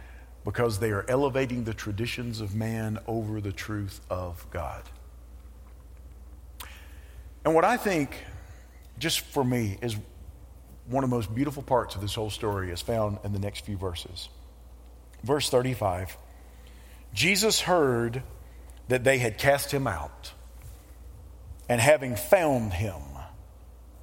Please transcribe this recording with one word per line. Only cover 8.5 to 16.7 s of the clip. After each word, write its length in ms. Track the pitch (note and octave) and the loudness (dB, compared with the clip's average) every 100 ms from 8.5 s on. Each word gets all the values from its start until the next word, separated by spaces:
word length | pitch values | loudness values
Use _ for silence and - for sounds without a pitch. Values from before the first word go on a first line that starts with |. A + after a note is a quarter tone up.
| - - - - - | -18 -20 -20 -18 -4
just 220 | D#3+ - | -2 0
for 240 | - C#3+ | 0 2
me, 340 | B2 B2 G#2+ G2 | 4 2 0 0
is 120 | A#2+ G#2 - - - - - - - - - | -2 -4 -6 -14 -16 -16 -18 -20 -20 -16 -2
one 160 | C3 | 2
of 80 | C3 | 2
the 40 | A#2+ | 2
most 180 | G2+ | 0
beautiful 280 | A2+ D3 C#3 | 0 -2 -2
parts 320 | - B2 G#2 | 2 2 2
of 80 | F#2+ | -2
this 140 | G2+ A#2 | -4 -2
whole 160 | G#2+ | -4
story 400 | - G#2+ G2 F#2 | -2 0 0 -2
is 100 | F2 | -4
found 380 | - A2+ G#2 G2+ | 0 2 2 0
in 100 | G2+ | -2
the 60 | G2+ | -2
next 260 | G2+ - - | -2 -4 -6
few 120 | G2 | -4
verses. 520 | F#2 E2+ - F#2 - - - - - - - - - - | -4 -6 -10 -12 -14 -16 -20 -20 -20 -20 -20 -20 -20 -6
Verse 240 | A2 C#3+ - | 0 2 4
thirty-five, 680 | B2 B2+ B2 G2 F2+ F#2 - - - - - - | 4 4 2 0 0 -4 -10 -18 -20 -20 -20 -20